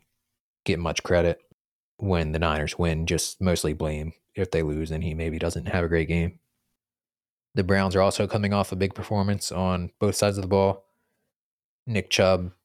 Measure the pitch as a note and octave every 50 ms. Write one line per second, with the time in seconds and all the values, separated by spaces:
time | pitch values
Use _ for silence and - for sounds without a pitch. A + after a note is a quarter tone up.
0 | _ _ _ _ _ _ _ _ _ _ _ _ - - F#2 E2 E2+ D#2+ D#2+ -
1 | - - F2+ F2 E2+ E2+ E2 - _ _ _ _ _ _ _ _ _ _ _ -
2 | G#2 G2 F2+ E2+ D#2+ D2+ D#2 D#2+ F2 E2 D2+ D2+ D2+ D2+ - - F2 E2 D#2+ D#2
3 | E2 F2 F2 D#2 - - - - F#2+ F#2 E2+ - - D#2 D#2 - E2 D#2 D2+ D2+
4 | D#2 E2 - _ _ _ _ - F#2+ - - E2+ D#2+ D2+ D2 D#2 D#2+ D#2+ D#2 D#2+
5 | E2+ E2 D#2 D#2+ E2 E2 D#2 E2 F2 E2+ - E2+ - - - F#2 E2+ D#2 E2 E2
6 | D#2+ D#2+ E2 E2+ E2+ E2+ - _ _ _ _ _ _ _ _ _ _ _ _ _
7 | _ _ _ _ _ _ _ _ _ _ - - F#2+ F2 G2 G2 G2 F#2+ F2+ F#2+
8 | F#2+ G2 - - G#2 G2 - G#2+ G2+ G2+ G2+ G2+ F#2+ - F#2+ F#2 F#2+ F#2+ - -
9 | G2 - A2 G2+ G2 G2+ G2+ G2 - - - F2 F#2 F#2 F#2 F2+ F2 E2+ - -
10 | G#2+ G#2 G2 - G#2+ G#2 G2 G2+ F#2+ F2+ G2+ G2 G2 G2 G2 G2 - _ _ _
11 | _ _ _ _ _ _ _ _ _ _ _ _ _ _ _ _ _ - A2+ G2
12 | F#2 - - - G2 F#2 F#2+ F2+ F2+ F2+ - _